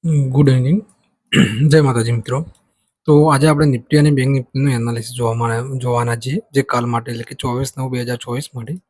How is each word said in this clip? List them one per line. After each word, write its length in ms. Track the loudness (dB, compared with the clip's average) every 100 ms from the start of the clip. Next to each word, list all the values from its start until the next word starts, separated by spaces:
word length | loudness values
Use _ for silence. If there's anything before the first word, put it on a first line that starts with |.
ગુડ 440 | 0 0 0 2 4
ઇવનિંગ. 320 | 2 2 -2 -4 _ _ _ _
<clears throat> 380 | 2 2 2 4
જય 120 | 4
માતાજી 300 | 4 0 0
મિત્રો. 340 | -2 -2 -6 -6 _ _ _ _ _
તો 200 | 2 4
આજે 220 | 6 4 4
આપણે 200 | 4 2
Nifty 300 | 0 0 2
અને 140 | 4
બેંક 240 | 2 0
Nifty-નું 380 | -2 -2 -2 0
એનાલિસિસ 400 | 0 -2 -6 -8
જોવા 200 | -4 -4
મળે-, 460 | -2 -2 -2 -6 -6
જોવાના 360 | -2 -2 -2
છીએ, 260 | -4 -4 -6 _
જે 80 | -2
કાલ 240 | 0 -2
માટે 260 | -2 -4 -6
એટલે 120 | -12
કે 120 | -12
ચોવીસ 380 | -10 -6 -4 -6 -6
નવ 120 | -6
બે 120 | -6
હજાર 160 | -6 -8
ચોવીસ 260 | -6 -8 -8
માટે. 200 | -12 -12 -12